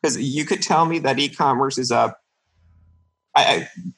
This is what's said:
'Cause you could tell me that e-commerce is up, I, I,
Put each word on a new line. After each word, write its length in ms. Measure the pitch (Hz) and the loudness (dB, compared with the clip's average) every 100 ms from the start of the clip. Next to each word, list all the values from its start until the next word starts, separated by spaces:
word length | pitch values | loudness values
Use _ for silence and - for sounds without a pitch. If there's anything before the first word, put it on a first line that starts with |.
'Cause 140 | 160 117 | -4 -4
you 260 | 131 143 | -4 -4
could 160 | 147 190 | -4 -4
tell 240 | - 160 | 0 2
me 140 | 165 165 | 2 0
that 200 | 135 131 | -2 -2
e-commerce 600 | 143 - 147 127 135 131 | -4 -2 0 0 -2 -4
is 120 | 123 | -2
up, 300 | 117 117 - _ _ _ _ _ _ _ _ _ _ _ | 0 0 -2 _ _ _ _ _ _ _ _ _ _ _
I, 100 | - | 4
I, 260 | 165 131 - - - | 6 4 -2 -12 -14